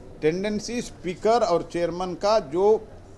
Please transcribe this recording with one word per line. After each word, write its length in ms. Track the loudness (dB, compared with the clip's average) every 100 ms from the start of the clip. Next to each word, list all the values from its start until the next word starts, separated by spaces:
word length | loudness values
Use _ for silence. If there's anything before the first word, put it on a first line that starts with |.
| -18 -4
टेंडेंसी 580 | -2 0 -2 -4 -4 -6
स्पीकर 600 | -8 -8 -8 -2 2 4
और 280 | 4 2 0
चेयरमैन 420 | -2 -2 -2 -6
का 240 | -2 2 2
जो 500 | 2 2 4 4 0 -18 -20